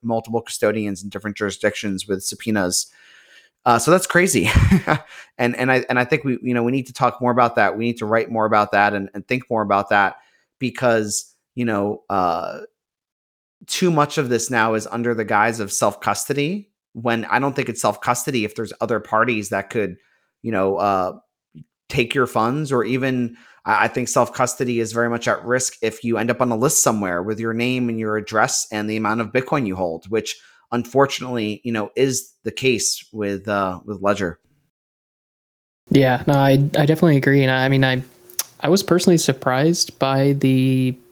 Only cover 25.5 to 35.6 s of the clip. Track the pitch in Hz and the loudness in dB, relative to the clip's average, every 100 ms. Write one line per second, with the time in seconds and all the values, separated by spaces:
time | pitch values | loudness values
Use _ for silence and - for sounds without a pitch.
25.5 | 127 127 - 110 - 117 110 117 117 123 | -2 -2 -4 -6 -4 -4 -2 -2 0 0
26.5 | 113 139 - 139 110 95 87 98 107 113 | 0 0 2 0 0 -2 -2 -4 -4 -4
27.5 | 113 120 127 120 113 110 107 104 110 127 | -2 -2 -2 -2 -4 -4 -4 -2 0 0
28.5 | - - 107 107 110 107 117 107 123 127 | 0 -4 -4 -2 -2 -2 -2 0 -2 0
29.5 | 151 110 92 90 80 95 110 107 - _ | -2 -2 -2 -4 -6 -4 -4 -4 -12 _
30.5 | _ - 120 117 135 139 - 127 123 107 | _ -6 -4 0 2 2 2 -6 -4 -4
31.5 | 101 120 110 104 - 135 127 - _ 113 | -6 -4 -4 -4 0 0 0 -8 _ -10
32.5 | - 131 110 - - - 110 101 98 101 | -2 0 0 -2 -6 -10 -6 -4 -4 -2
33.5 | 101 95 90 104 98 98 101 90 78 _ | -2 -2 -4 -10 -4 -2 0 -2 -6 _
34.5 | _ _ _ _ _ _ _ _ _ _ | _ _ _ _ _ _ _ _ _ _
35.5 | _ | _